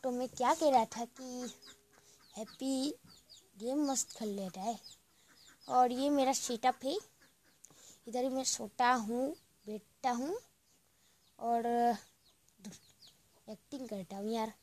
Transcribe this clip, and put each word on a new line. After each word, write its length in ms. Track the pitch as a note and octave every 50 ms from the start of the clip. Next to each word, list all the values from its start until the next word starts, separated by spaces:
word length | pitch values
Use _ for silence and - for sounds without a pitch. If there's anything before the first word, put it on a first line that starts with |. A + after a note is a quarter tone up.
| -
तो 80 | C4
मैं 160 | B3 B3 B3+ B3
क्या 240 | - - B3 B3 D#4+
कह 160 | D#4+ E4 D4
रहा 160 | C4+ B3 A3+
था 200 | A3 - A3 A#3+
कि 460 | A#3+ _ - C4 B3+ B3 B3 B3 A#3+ - - - - - _ _ _ _ - _ - - - - - -
हैप्पी 560 | G#3 A3 - - - C4 C4+ C4+ C4 C4 D4+ A#4 - - - - - _ _ - - - _ _ G3+
game 260 | G#3+ A#3+ C4+ D4+ D4+ C#4
मस्त 260 | C4+ B3+ - - -
खेल 120 | - A3+ G#3+ G3
लेता 260 | G3+ G3 F#3 - F#3
है। 180 | F#3+ A3+ A3+ - - - - - _ _ _ _ _ _ - - - - - _ -
और 240 | - B3+ B3+ B3+ B3
ये 180 | B3 B3 C4+ C#4+
मेरा 220 | D4 C#4 C4 C4 C4
setup 440 | - - - A#3+ A3 - B3+ B3 - -
है, 140 | C4+ D#4+ G#4+ - - _ _ - - _ _ _ _ _ _ - _ - - - - - - _
इधर 160 | A#3+ A3 B3 B3
ही 60 | C4+
मैं 140 | B3+ C4+ C4
सोता 480 | - - - A3 G#3+ - - B3 A#3+ B3+
हूँ, 360 | B3 A3 G#3 A#3 B3 C4 C#4 E4+ - _ _ _ _ _
बैठता 440 | G#3 G#3+ G#3+ - _ _ _ - C4
हूँ 260 | A#3+ A#3+ C4 D4+ G4 B4 - _ _ _ _ _ _ _ _ _ _ _ _ _ _ _ _ _ _ -
और 260 | A3+ A#3 A#3 A#3 A3+ A#3+ A#3+ A#3+ A#3+ A#3+ A3+ G3+ - - _ _ _ _ _ _ _ _ _ _ G3 G#3 - - - - - _ - - - _ _ _ _ _ _
acting 400 | - A3 - _ _ D4 C4 C4 A3+
करता 280 | G#3+ G3 F3+ - G3
हूँ 140 | G3 G3+ G#3+ A3+
यार। 200 | A3+ A3 A3 G#3+ _